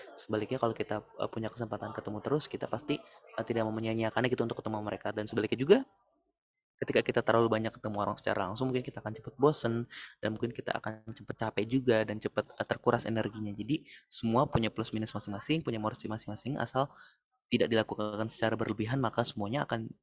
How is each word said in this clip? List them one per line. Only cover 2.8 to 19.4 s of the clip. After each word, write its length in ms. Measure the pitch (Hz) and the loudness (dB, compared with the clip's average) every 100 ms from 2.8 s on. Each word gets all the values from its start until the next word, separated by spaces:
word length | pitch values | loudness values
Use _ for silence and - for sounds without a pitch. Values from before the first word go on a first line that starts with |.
| 101 147 - - - - | -2 -6 -6 -20 -10 -6
eh, 40 | 113 | -2
tidak 160 | 113 | 0
mau 80 | 110 | 0
menyia-nyiakannya 560 | 110 113 113 113 113 123 | 0 -2 0 0 2 2
gitu 160 | 123 | 2
untuk 160 | 117 - | 0 -2
ketemu 240 | 113 107 | -4 -4
mereka. 320 | 107 110 104 107 | -4 -4 -4 -4
Dan 80 | |
sebaliknya 320 | 107 110 107 113 | -2 0 0 2
juga, 140 | 139 247 269 _ _ _ _ _ _ _ _ - | 6 6 4 _ _ _ _ _ _ _ _ -6
ketika 160 | - - 120 | 0 2 2
kita 160 | 117 | 2
terlalu 240 | - 113 113 | 4 6 6
banyak 240 | 110 110 - | 2 -2 -4
ketemu 160 | 107 101 | -6 -2
orang 160 | 101 - | -2 -2
secara 240 | - 104 92 | -2 0 -2
langsung, 160 | 113 131 | -2 -2
mungkin 80 | 127 | -2
kita 160 | 127 120 | -4 -8
akan 160 | 107 | -8
cepet 200 | 107 - - | -10 -12 4
bosen, 480 | 143 156 117 117 120 - - - | 4 6 2 0 -4 -10 -16 -6
dan 160 | 107 | -4
mungkin 160 | 110 117 | -2 -4
kita 240 | 120 - - | -4 -4 -4
akan 320 | - 110 110 | -4 -8 -10
cepet 220 | 110 104 - | -12 -10 -4
capek 260 | 110 - 110 | -2 0 2
juga, 320 | 131 127 110 | 2 6 4
dan 160 | 110 107 | 4 -2
cepet, 240 | - - - - | -2 -2 -2 -2
eh, 80 | - | -4
terkuras 400 | 113 - 120 110 | 0 2 2 2
energinya. 480 | 113 107 110 107 | -2 -2 -4 -6
Jadi, 320 | 107 104 151 - - - | -6 -2 -4 -4 -20 -8
semua 400 | - 113 117 147 | -2 4 4 4
punya 160 | 120 110 | 4 2
plus 240 | - 110 | 0 -2
minus 240 | 110 110 | -2 -4
masing-masing, 480 | 104 - 101 - 160 | -4 -6 -6 -2 0
punya 160 | 143 113 | 0 -2
porsi 320 | 107 110 107 | -2 -4 -6
masing-masing, 480 | 110 - 107 123 147 | -6 -6 -8 -4 -4
asal 320 | 117 127 139 - - _ _ _ - | 0 0 0 -4 -20 _ _ _ 0
tidak 180 | 120 - | 2 4
dilakukan 560 | 113 107 - 107 104 110 | 4 2 0 -4 -2 -4
secara 320 | - 110 110 | 0 2 2
berlebihan, 400 | 110 104 107 135 | 0 -2 0 0
maka 240 | 117 - | 2 2
semuanya 400 | 117 - | 0 -2